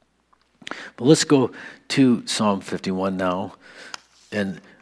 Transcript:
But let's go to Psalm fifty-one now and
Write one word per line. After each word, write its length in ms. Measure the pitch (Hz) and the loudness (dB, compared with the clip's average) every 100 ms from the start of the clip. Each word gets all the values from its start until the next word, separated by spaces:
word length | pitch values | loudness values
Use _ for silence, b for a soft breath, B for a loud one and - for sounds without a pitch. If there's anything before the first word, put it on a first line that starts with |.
| _ _ _ _ _ _ - B B B | _ _ _ _ _ _ -16 B B B
But 80 | |
let's 200 | 123 156 | 4 4
go 260 | - 143 117 B B B - | 4 2 2 B B B -4
to 380 | - 131 113 - | 2 4 2 -2
Psalm 340 | - 107 98 | -2 0 0
fifty-one 560 | - 87 95 92 95 92 | -4 -8 -4 -4 -4 -2
now 380 | 92 90 107 - B B B B B _ - | -2 -4 -6 -14 B B B B B _ -10
and 300 | 104 98 82 - b | -6 -6 -8 -16 b